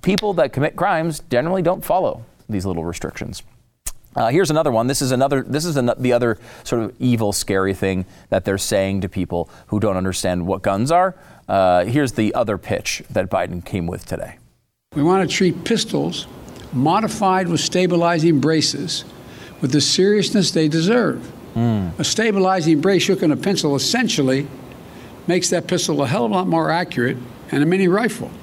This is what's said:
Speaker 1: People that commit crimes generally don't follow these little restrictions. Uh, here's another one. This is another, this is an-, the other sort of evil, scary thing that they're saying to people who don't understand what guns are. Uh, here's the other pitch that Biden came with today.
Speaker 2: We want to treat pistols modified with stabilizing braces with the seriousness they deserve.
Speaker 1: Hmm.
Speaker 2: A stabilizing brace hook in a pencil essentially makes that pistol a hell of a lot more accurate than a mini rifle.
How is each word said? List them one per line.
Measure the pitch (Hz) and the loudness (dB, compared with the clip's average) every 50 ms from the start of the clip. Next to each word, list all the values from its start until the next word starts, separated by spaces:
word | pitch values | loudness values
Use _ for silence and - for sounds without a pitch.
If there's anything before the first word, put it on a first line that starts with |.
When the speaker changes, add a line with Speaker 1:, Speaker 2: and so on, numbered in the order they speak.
| - | 2
Speaker 1:
People | - 202 196 - 208 196 | 2 0 2 0 -2 0
that | 170 156 135 - | 0 0 0 0
commit | - 143 151 - | -2 -2 -2 0
crimes | - 170 202 190 160 160 170 156 - - - | -2 0 0 0 0 -2 -2 -4 -6 -6 -2
generally | - 120 135 165 185 190 170 | 0 0 0 0 -2 0 0
don't | 165 185 185 - | 0 0 -2 -2
follow | - 160 185 175 113 73 127 117 - _ _ _ - | 0 0 0 2 0 -4 -4 -12 -20 _ _ _ -6
these | 104 98 90 | -4 -4 -2
little | 98 87 82 82 | -2 -4 -4 -4
restrictions. | 85 85 - - - - - - - 90 - - - _ - _ _ _ _ _ - - - _ - - | -6 -6 -6 -8 -10 -8 -8 -10 -10 -10 -14 -16 -18 _ -20 _ _ _ _ _ -12 -12 -12 _ -10 -4
Uh, | - 117 113 | -2 0 2
here's | 127 170 196 147 | 2 2 2 2
another | 156 156 160 151 120 | 2 2 2 2 2
one. | 110 117 127 | 2 2 2
This | 139 131 | 0 0
is | 147 127 131 | 0 0 2
another, | 123 135 139 143 135 127 | 2 2 2 2 0 -2
this | - 123 151 156 | -2 -4 -4 -2
is | 175 156 143 | -2 -2 0
an-, | 123 120 110 | 2 0 0
the | - 127 123 120 | 0 0 2 2
other | 120 123 117 107 - - - - - - | 2 2 0 -2 -2 -8 -20 -20 -18 -6
sort | - - 117 110 | -4 -2 -2 -2
of | 104 - - | -4 -6 -2
evil, | 123 127 123 113 113 101 101 | 0 2 2 2 2 0 0
scary | - - - 101 95 95 98 95 | -2 -2 0 0 0 2 0 0
thing | - - 95 95 92 92 - - - - _ | 0 0 -2 0 -2 -4 -6 -12 -20 -6 _
that | - 98 92 | -2 0 0
they're | - 98 95 | 0 -2 -2
saying | - - 113 101 95 95 98 98 | -2 0 0 0 2 0 0 -2
to | 92 92 | -4 -4
people | - 95 90 - 90 87 82 - - - - _ | -4 -4 -4 -4 -4 -6 -6 -6 -10 -20 -10 _
who | - 107 | -2 0
don't | 101 107 95 | 0 0 0
understand | 92 92 95 92 - - 95 90 90 85 | 0 -2 -2 -4 -2 -2 -2 -2 0 0
what | 87 95 - | -2 -2 -2
guns | - 104 98 98 117 139 165 | 0 -2 0 0 0 2 2
are. | 175 185 190 180 - - - - - _ - | 2 2 0 -2 -8 -20 -20 -20 -20 _ -2
Uh, | 95 98 95 92 90 90 90 | 2 4 4 6 4 4 2
here's | 104 120 147 147 123 107 | 2 2 0 0 0 0
the | - 110 104 - | 0 0 0 2
other | - 120 107 104 92 | 0 0 0 -2 -4
pitch | - - 110 - - - - - - - | -2 -4 -4 -4 -2 -4 -6 -8 -8 -4
that | - 104 92 95 | -2 -2 -2 0
Biden | - 95 87 90 90 90 87 | 0 -2 -2 -2 -6 -10 -8
came | - - 98 85 | -6 -4 -4 -2
with | 82 90 95 - | -4 -6 -8 -8
today. | - - - - - - - _ _ _ _ _ _ _ _ _ _ - | -8 -8 -8 -8 -12 -14 -20 _ _ _ _ _ _ _ _ _ _ -4
Speaker 2:
We | 151 143 | 0 2
want | 165 185 190 185 | 2 4 2 2
to | - - | 0 0
treat | - 196 175 - - - | 2 2 2 2 0 -2
pistols | - 233 214 - - - - 143 170 180 - - - - - - - - - - - - | -2 -2 -2 -2 -2 -2 -2 -2 -2 -4 -8 -10 -12 -16 -20 -18 -18 -18 -18 -16 -6 -2
modified | 127 131 151 175 208 220 208 - - 208 190 185 185 190 | 0 2 2 2 2 0 -2 -2 0 0 2 2 2 0
with | 170 170 147 | 0 -2 -2
stabilizing | - - - 180 185 180 180 170 170 170 175 165 151 170 165 139 | -2 0 0 0 2 2 2 2 2 2 2 4 4 4 4 4
braces | 123 156 160 156 151 - - 139 185 165 - - - - - - - - - - - - - - | 4 2 2 2 2 0 -2 -4 -6 -6 -6 -8 -10 -12 -18 -20 -20 -20 -20 -20 -20 -20 -10 -4
with | - 131 | -4 0
the | 127 147 | 2 2
seriousness | 143 - - - 180 202 208 214 185 - - 208 175 - | 2 2 2 4 4 4 4 4 2 2 2 2 2 2
they | - 170 160 | 2 2 2
deserve. | 156 151 165 160 190 226 247 220 160 123 - - - - - - - - | 2 2 2 2 2 2 2 2 2 -2 -4 -8 -14 -16 -18 -18 -8 -2
Speaker 1:
Hmm. | 113 117 120 110 104 95 87 80 | 0 2 2 2 2 0 -2 -4
Speaker 2:
A | - 151 | -4 -4
stabilizing | - - - 220 233 202 196 185 185 190 190 156 160 160 151 | -2 0 0 0 2 2 2 2 2 2 2 4 4 2 4
brace | - 190 196 175 - | 4 4 2 2 4
hook | - 190 185 - | 2 0 2 2
in | 160 | 0
a | 143 | 0
pencil | 120 - 190 202 - - 151 139 | 2 0 -2 0 0 0 0 0
essentially | 135 135 - - 240 254 - - - 143 131 131 135 147 147 - - - - - - - - - - - - - - - - | 0 0 0 0 0 0 0 0 0 2 2 2 0 -2 -6 -10 -16 -18 -18 -20 -20 -20 -20 -20 -20 -20 -20 -20 -10 -2 0
makes | 170 185 180 - | 0 0 2 0
that | 196 175 160 - | -2 -2 0 0
pistol | 185 165 - - 160 143 143 | -2 -2 0 0 0 0 0
a | 120 | 0
hell | 143 214 - | 0 0 0
of | 113 107 | 2 0
a | |
lot | - 185 185 | 0 0 2
more | 165 165 160 156 156 | 0 0 2 2 0
accurate | 170 180 175 - 127 120 123 139 123 - - - - - - | 0 -2 -4 -2 -2 -2 -2 -2 -4 -10 -14 -18 -20 -10 -4
than | - 139 147 | 0 2 2
a | |
mini | 160 180 190 196 | 4 4 4 4
rifle. | 180 175 208 240 233 - - 123 - - - | 4 4 2 2 0 -4 -4 -10 -12 -12 -16